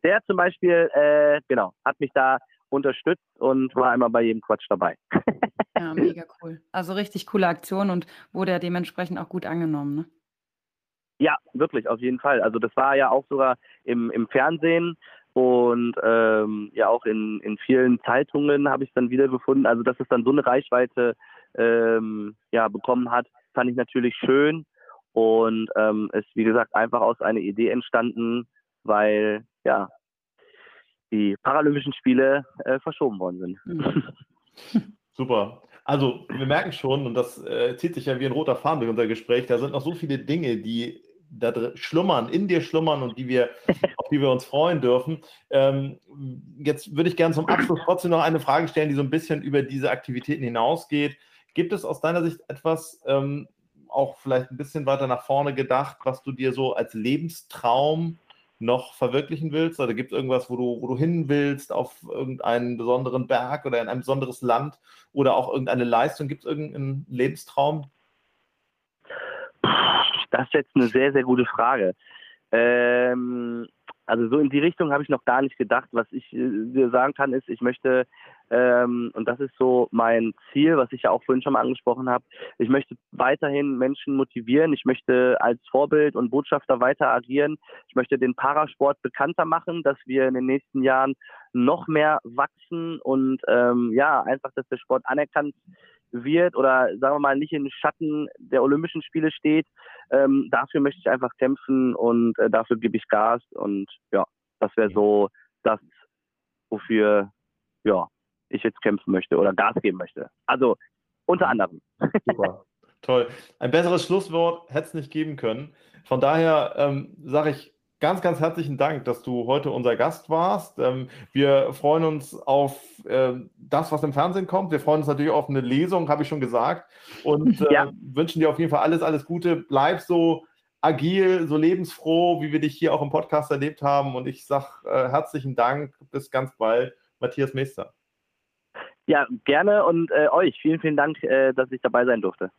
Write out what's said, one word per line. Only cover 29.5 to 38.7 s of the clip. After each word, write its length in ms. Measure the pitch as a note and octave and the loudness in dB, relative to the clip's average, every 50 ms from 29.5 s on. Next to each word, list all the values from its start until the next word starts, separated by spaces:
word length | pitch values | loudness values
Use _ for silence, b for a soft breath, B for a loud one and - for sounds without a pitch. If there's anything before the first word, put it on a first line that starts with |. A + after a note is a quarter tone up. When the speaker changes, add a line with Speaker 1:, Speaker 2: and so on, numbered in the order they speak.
| _ _ _ | _ _ _
Speaker 1:
ja, 240 | C3+ C3 A2 G2 G2 _ _ _ _ _ _ _ _ _ b b b b b b b b b b b b b _ _ | 0 0 0 -2 -6 _ _ _ _ _ _ _ _ _ b b b b b b b b b b b b b _ _
die 240 | - G#2+ G#2+ G2+ G2 - _ | -2 0 0 0 0 -2 _
Paralympischen 500 | C3+ C3+ D3 D3+ D3 D3 C#3+ C3 C#3+ C3 | 0 0 2 2 2 2 0 -2 -6 -8
Spiele, 520 | - _ C3 B2+ B2 C3+ C3+ C3+ C#3+ C3 _ _ - - | -2 _ 2 4 4 4 4 2 2 -2 _ _ -12 -4
äh, 140 | - C3 C3+ | -4 -4 -2
verschoben 400 | _ D#3+ D3+ - D3+ C3 G#2+ F#2+ | _ -8 -6 -2 -2 -2 -2 -2
worden 200 | F#2 F2+ F2+ F2+ | -6 -6 -6 -6
sind. 200 | F#2 F2+ F#2 - _ | -10 -10 -10 -12 _
Speaker 2:
Mhm. 380 | - - D#3+ - - - - - - - _ - _ _ _ _ _ _ | -10 -8 -4 -4 -2 -2 -2 -4 -4 -14 _ -20 _ _ _ _ _ _
Speaker 3:
<laughs> 420 | - - - - A3 - - - _ _ _ | -20 -20 -4 -4 -4 -4 -4 -20 _ _ _
Super. 520 | _ - B2+ B2+ B2 G#2+ G2 G#2 - - _ b b b b | _ -10 -4 -2 0 0 0 -2 -8 -18 _ b b b b
Also, 420 | - C#3 C#3+ C3+ B2+ B2 - - _ | -2 0 0 0 0 -2 -4 -12 _
wir 160 | - B2+ C3+ | -8 -6 -4
merken 260 | C3 C#3+ E3 F#3 F#3+ | -2 0 -2 -2 -4
schon, 340 | C#3+ - - C3 C3+ C#3+ C#3 | -10 -6 -4 -2 -2 -2 -2
und 100 | B2 A2+ | -4 -4
das, 280 | B2 B2 - - - - | -4 -4 -4 -6 -16 -12
äh, 320 | - A#2 A#2 A#2+ B2 B2+ - | -8 -4 -2 -2 -2 -4 -4
zieht 180 | - - E3+ | -6 -6 -6
sich 100 | - - | -6 -6
ja 140 | C#3+ C3 B2 | -4 -4 -2
wie 60 | C3 | -2
ein 60 | C3+ | -4
roter 240 | B2 C#3+ D#3 C#3 B2 | -2 -2 0 -2 -2
Faden 240 | - - C#3+ | 0 0 -2